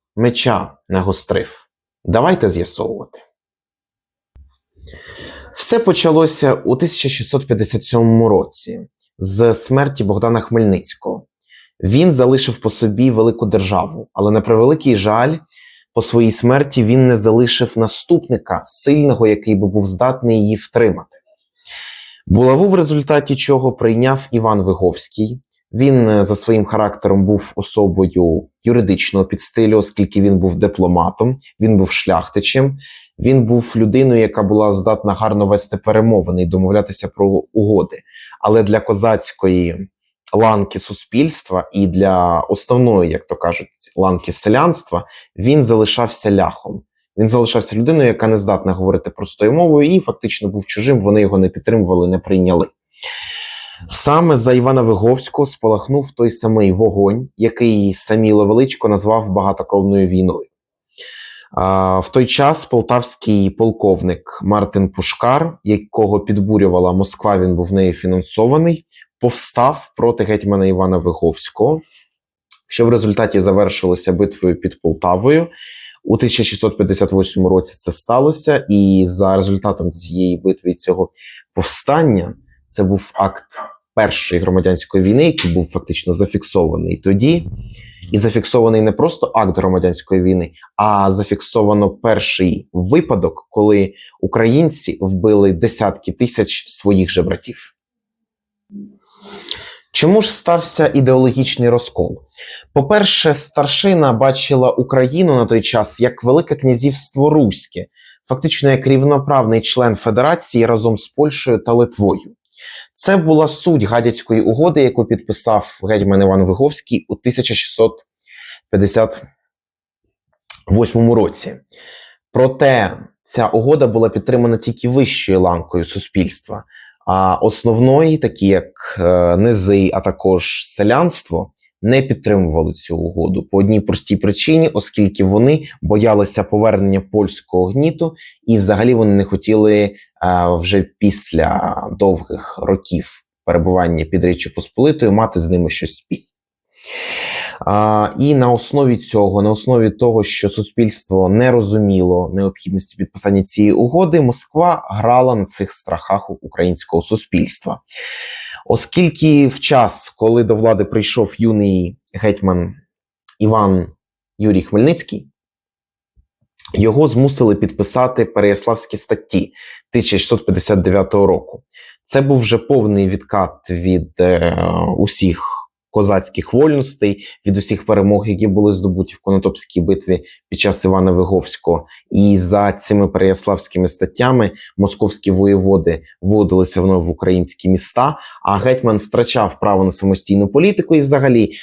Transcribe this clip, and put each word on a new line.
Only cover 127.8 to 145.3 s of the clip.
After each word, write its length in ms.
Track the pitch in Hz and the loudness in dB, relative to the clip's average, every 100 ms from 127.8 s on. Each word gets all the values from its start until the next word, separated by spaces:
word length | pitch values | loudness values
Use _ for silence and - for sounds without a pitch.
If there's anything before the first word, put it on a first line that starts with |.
| 127 139 160 156 | 4 4 4 2
такі 300 | 120 - 98 | -2 -2 2
як, 500 | 95 82 - - - | 2 -2 -14 -14 -2
е, 380 | 87 90 87 87 | 2 2 2 2
низи, 540 | 113 110 92 101 92 | 2 2 2 2 2
а 80 | 95 | 0
також 600 | 95 92 95 90 - - - | -4 -2 0 0 -2 -8 -8
селянство, 880 | - 104 131 175 - - 82 - _ _ _ | -2 0 2 0 -2 -4 -8 -8 _ _ _
не 200 | 107 135 | 0 0
підтримували 720 | 135 123 110 101 87 78 80 | 0 -4 0 0 0 0 -2
цю 240 | 78 - 82 | -4 -8 -6
угоду 460 | 85 90 82 - | -6 -4 -4 -4
по 140 | - 98 | -2 0
одній 240 | 98 107 | 2 2
простій 340 | 107 - - 98 | 0 -4 -2 -2
причині, 540 | 98 98 - 160 160 | -2 -2 0 0 0
оскільки 500 | 107 - - 98 - | -2 -6 -2 -2 0
вони 400 | 95 104 127 156 143 - | 0 2 2 2 -2 -10
боялися 600 | 80 104 113 104 98 - | -2 2 2 2 0 -2
повернення 580 | 95 104 110 101 98 98 | -2 0 2 2 0 -2
польського 680 | 95 107 98 - - 92 92 | -2 -2 -2 -4 -4 -2 0
гніту, 420 | 123 160 165 165 160 - _ - | 0 -2 -2 -6 -6 -20 _ 0
і 100 | 113 | 2
взагалі 360 | 98 101 120 | 2 2 2
вони 200 | 117 107 | 2 2
не 100 | 101 | 2
хотіли, 580 | 95 95 - 107 107 104 | 0 -4 0 2 4 4
е, 120 | 101 - _ - 90 90 87 87 | 0 -4 _ -6 -2 0 0 0
вже 260 | 87 98 95 - | 0 -2 -2 -2
після 760 | 104 101 - 80 - - 85 - - - | -2 -2 -4 -2 0 -2 -4 -6 -8 -2
довгих 600 | 101 87 - 92 - - | 0 0 -4 -12 -12 -10
років 440 | - 95 - 87 - - - _ - | -4 -4 -4 -8 -6 -12 -16 _ -2
перебування 600 | 85 85 90 87 82 78 | 0 0 0 0 -2 -2
під 200 | 92 87 | 0 0
Річчю 300 | 85 - - | -2 -6 -10
Посполитою 560 | - - 143 151 113 | -10 -2 0 2 2
мати 280 | 104 110 | 2 0